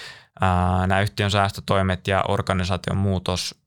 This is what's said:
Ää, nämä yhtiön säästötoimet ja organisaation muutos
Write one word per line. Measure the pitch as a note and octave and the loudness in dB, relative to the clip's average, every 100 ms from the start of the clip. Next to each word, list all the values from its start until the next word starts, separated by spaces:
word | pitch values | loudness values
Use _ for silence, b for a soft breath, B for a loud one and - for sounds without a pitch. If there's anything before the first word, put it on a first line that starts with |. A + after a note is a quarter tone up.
| B B B - | B B B -2
Ää, | F#2+ F2+ F2+ F#2 F#2 | 0 2 2 2 2
nämä | F#2+ | 2
yhtiön | G2+ - G2+ | 0 0 0
säästötoimet | G2+ G2 - - G2+ F#2+ F2+ - | 2 0 -2 -2 0 0 -2 0
ja | F#2+ - | 0 0
organisaation | G2 - F#2 F#2 F2+ - F#2 | 0 0 -2 -2 -2 -2 0
muutos | G2 F#2 F2+ F2+ - - | 0 0 -2 -4 -4 -10